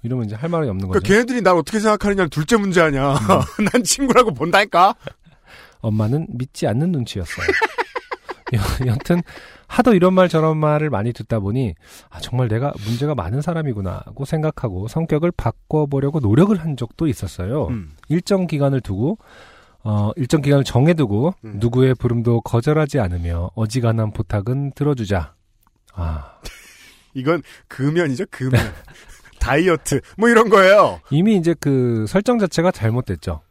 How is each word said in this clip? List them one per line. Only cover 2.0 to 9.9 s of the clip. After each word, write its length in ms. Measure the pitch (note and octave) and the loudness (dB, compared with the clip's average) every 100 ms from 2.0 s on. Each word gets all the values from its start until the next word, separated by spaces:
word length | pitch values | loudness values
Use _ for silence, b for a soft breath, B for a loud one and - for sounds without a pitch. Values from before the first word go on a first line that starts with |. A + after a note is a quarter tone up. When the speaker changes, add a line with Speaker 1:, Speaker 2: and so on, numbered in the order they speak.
| G3+ G3+ E3+ | 0 0 0
Speaker 2:
둘째 280 | D3 D#3 A#3 | -2 0 2
문제 240 | G3 F3+ | 2 2
아니야. 320 | D#3+ C#3 C#3 | 2 2 0
Speaker 1:
음. 520 | C3+ D3 F#3+ - - G#3 | 0 2 2 2 -2 0
Speaker 2:
<laughs> 60 | |
난 120 | B3+ | 0
친구라고 500 | F#3 - C#4 A#3+ A#3 | 0 -2 2 4 4
본다니까. 600 | C3 D#3+ F#3+ G#3 E3+ F#3+ A#3 - - b b b b b b | 0 0 2 2 4 4 2 -12 -20 b b b b b b
Speaker 1:
엄마는 480 | A2+ G#2+ G#2+ C#3 D#3+ | -4 0 0 -2 -4
믿지 380 | B2 C3 - C#3+ | -8 -10 -4 -2
않는 240 | A2 E3+ | 0 0
눈치였어요. 560 | D#3+ A#2 G2+ E2 - F#2 | -2 -4 -6 -8 -6 -4
<laughs> 1040 | - A4 - G#4+ B4 - C5 - - - A2 | -2 -2 -4 -8 -8 -12 -14 -14 -16 -6 -4
여-, 320 | G2 - B2+ | -2 -2 -2
여튼 360 | A2 - F3 - B B B B | -4 0 -2 -2 B B B B
하도 280 | - B3 | 0 4